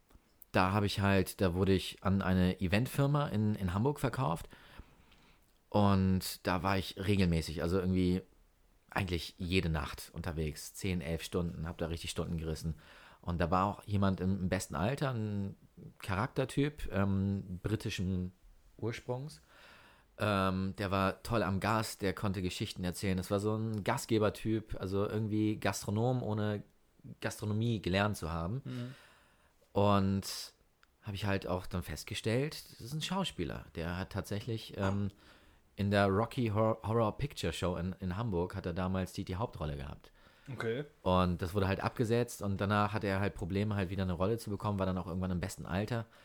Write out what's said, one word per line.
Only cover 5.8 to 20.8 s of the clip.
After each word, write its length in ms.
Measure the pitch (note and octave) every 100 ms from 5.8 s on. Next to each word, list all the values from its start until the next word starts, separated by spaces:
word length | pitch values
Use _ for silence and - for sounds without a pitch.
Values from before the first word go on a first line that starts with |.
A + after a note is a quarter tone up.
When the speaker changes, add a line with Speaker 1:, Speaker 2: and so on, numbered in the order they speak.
| G2+ G2 F#2+ F#2 - - -
Speaker 1:
da 160 | F2+
war 160 | F#2 G2
ich 180 | - -
regelmäßig, 640 | F#2+ G2 F2+ E2 D#2 D#2
also 160 | E2+ F#2+
irgendwie 440 | F2+ F#2 F2+ F#2 - _ _ _ _ _ -
eigentlich 440 | - F#2 F2 - -
jede 300 | F2 F#2 E2+
Nacht 420 | D#2 D#2 - -
unterwegs, 600 | - E2+ D2+ D#2 - -
zehn, 260 | - G2 F2+
elf 220 | D#2 E2
Stunden, 440 | - F#2 E2+ - E2
hab 100 | F2
da 80 | E2
richtig 240 | E2+ F2
Stunden 280 | - E2 E2+
gerissen. 360 | D#2+ D2+ E2 D#2 - - - -
Und 200 | - E2+
da 100 | E2+
war 160 | F#2 G2+
auch 180 | -
jemand 360 | - G2+ G2 F2+
im, 200 | F#2 G2
im 80 | F2+
besten 260 | F#2 -
Alter, 380 | C#2+ G2+ C#3+ C#3
ein 400 | A#2+ G#2+ G2+ G2 - - - - -
Charaktertyp, 880 | - F#2+ B2+ - B2+ - D3 - -
ähm, 680 | G2 G2 G2 G2 G2 F#2+ F2
britischen 680 | G2+ G#2+ A2+ - F#2 F#2 F2+ - - - - -
Ursprungs, 640 | A2 A#2 - B2+ D3 - _ - - - - - _ -
ähm, 560 | G#2 G2 F#2+ F#2 F#2+
der 140 | F#2+